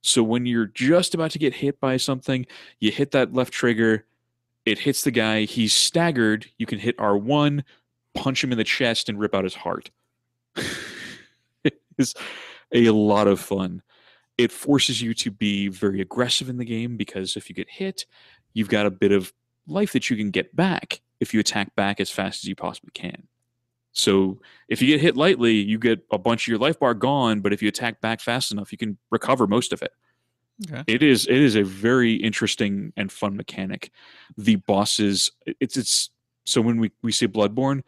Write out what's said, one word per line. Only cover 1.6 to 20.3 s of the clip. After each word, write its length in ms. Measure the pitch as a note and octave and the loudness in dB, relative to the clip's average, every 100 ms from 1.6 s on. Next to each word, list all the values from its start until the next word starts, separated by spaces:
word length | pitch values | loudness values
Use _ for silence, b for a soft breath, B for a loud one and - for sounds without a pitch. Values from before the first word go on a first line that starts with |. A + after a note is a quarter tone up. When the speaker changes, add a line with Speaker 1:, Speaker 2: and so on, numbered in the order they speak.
| C#3 - | -4 -2
Speaker 1:
by 180 | C3+ B2+ | -2 0
something, 480 | - C3 - C3 B2 B B B | -2 -4 -2 -4 -4 B B B
you 120 | G#2+ | 0
hit 200 | - C#3 | 0 0
that 220 | C#3+ A#2 | 2 2
left 200 | B2 B2 | 0 -2
trigger, 520 | - B2 A2 A2+ G#2+ _ _ _ _ _ _ - | 0 0 2 2 2 _ _ _ _ _ _ -2
it 140 | G#2 | 0
hits 240 | C#3+ C3+ | 0 0
the 80 | C#3+ | 0
guy, 320 | A#2+ A2 G#2+ | 0 0 0
he's 300 | G#2+ - A2 | -2 -2 0
staggered, 760 | - - E3+ E3+ C3+ A2 G#2+ - _ | 2 2 2 0 2 2 0 -4 _
you 80 | A2+ | -6
can 140 | G#2 | -2
hit 160 | A2 - | -4 0
R 180 | G#2+ G2+ | 0 2
one, 460 | A2 D3 D3 C#3+ C3+ b _ _ _ | 2 2 2 0 -6 b _ _ _
punch 300 | - C3+ C3 | -6 -4 -2
him 80 | C3 | -2
in 60 | A#2+ | -2
the 60 | |
chest, 460 | G#2+ - B2 A2+ - | -2 0 0 0 -4
and 100 | G#2 | -4
rip 140 | G#2+ | -2
out 100 | G2 | 0
his 120 | F#2+ - | -2 -4
heart. 340 | - E2+ - _ _ _ _ _ _ - | -6 -8 -10 _ _ _ _ _ _ -10
<laughs> 60 | B B B B B B B B B _ | B B B B B B B B B _
It 160 | - _ _ - | -4 _ _ -4
is 160 | C3 - B B B B B | -2 -4 B B B B B
a 160 | B2 A#2 | 4 6
lot 380 | G#2+ G#2 G2+ G2+ | 6 4 4 4
of 120 | G2 | 2
fun, 440 | - G2 F#2 F2+ _ b b b b - | 0 -4 -4 -8 _ b b b b 0
it 80 | A#2 | 0
forces 500 | - - C#3+ - A#2 | 0 2 2 2 -2
you 120 | A#2 A2+ | -4 -4
to 160 | A#2+ | -6
be 360 | G2+ G#2 G2+ G2 | -2 -2 0 -4
very 340 | F#2+ G#2 F#2+ | -2 -2 -2
aggressive 480 | F#2+ A#2+ B2 - C3 | -4 -2 0 0 -4
in 80 | B2 | -8
the 80 | A#2 | -6
game, 320 | A2+ A#2+ A#2 | -6 -6 -6
because 380 | G#2 G2 F#2+ G#2 | -8 -6 -8 -8
if 140 | - | -10
you 60 | - | -12
get 140 | - | -12
hit, 360 | - F#3+ - - b b b _ | -8 -8 -8 -16 b b b _
you've 160 | - G2+ | -6 0
got 160 | G#2+ G#2 | 2 0
a 60 | |
bit 200 | F#2 G2+ | 2 2
of 220 | G2 F#2 _ _ _ - | 2 0 _ _ _ -6
life 260 | F3 G#3 | -2 0
that 160 | - - | -2 -2
you 80 | A2 | -2
can 140 | G#2+ | -2